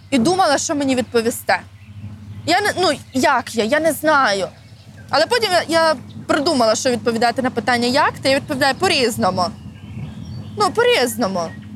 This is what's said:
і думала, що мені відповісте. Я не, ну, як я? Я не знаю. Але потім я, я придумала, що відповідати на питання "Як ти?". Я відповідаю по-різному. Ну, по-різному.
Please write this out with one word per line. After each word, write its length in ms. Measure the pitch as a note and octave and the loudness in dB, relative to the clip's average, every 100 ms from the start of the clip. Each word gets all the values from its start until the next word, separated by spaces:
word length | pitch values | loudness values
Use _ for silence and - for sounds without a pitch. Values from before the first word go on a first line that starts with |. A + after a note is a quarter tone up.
| - | -2
і 80 | C4+ | 2
думала, 400 | A3+ F#4 F4 C#4 | 2 2 2 2
що 180 | - D4 | 0 -2
мені 200 | C#4 B3 | 0 0
відповісте. 640 | B3 A#3+ A3+ - - G3+ A#3 - - - - - - - - | 0 0 0 -2 -2 -2 -4 -20 -20 -16 -16 -16 -16 -8 0
Я 160 | F4+ | 2
не, 120 | G4+ - | 2 0
ну, 140 | F4+ C4 - | 0 0 -4
як 420 | C4 D4+ B3+ - A3+ | 0 2 2 0 -2
я? 80 | |
Я 160 | G#3+ D4 | 0 2
не 140 | D#4+ | 0
знаю. 540 | C#4+ D4+ C#4+ B3 G3+ E3+ - - - - - - | 0 2 4 4 0 -4 -8 -20 -20 -20 -20 -2
Але 160 | C#4 E4 | 0 2
потім 240 | A#4+ G#4+ | 2 2
я, 120 | F4+ - | 0 2
я 280 | E4 D#4+ C4 - - - | 2 2 0 -6 -8 -2
придумала, 480 | E4 C#4+ C#4 A3 A3+ | 0 2 2 2 2
що 140 | C4+ | 0
відповідати 520 | A#3 A3 A3+ A#3 B3+ | 0 -2 2 2 2
на 80 | B3+ | -2
питання 380 | A#3 A3 A#3+ A#3+ | -2 0 2 2
"Як 260 | C#4 F#4+ - | 2 2 0
ти?". 80 | C4+ | 0
Я 60 | C4+ | 0
відповідаю 400 | - C4+ C#4 C4 | 0 0 0 2
по-різному. 680 | F#4+ D#4 A#3+ G#3+ G3 F#3 F3 - - - - - - - - - - - | 0 2 0 0 0 0 -2 -6 -16 -16 -14 -12 -12 -12 -12 -12 -10 -2
Ну, 120 | G4+ | 0
по-різному. 720 | G#4 B4 A#4 B3+ G#3+ G3 F#3 E3 - - | 2 2 2 0 -2 -2 -2 -6 -10 -14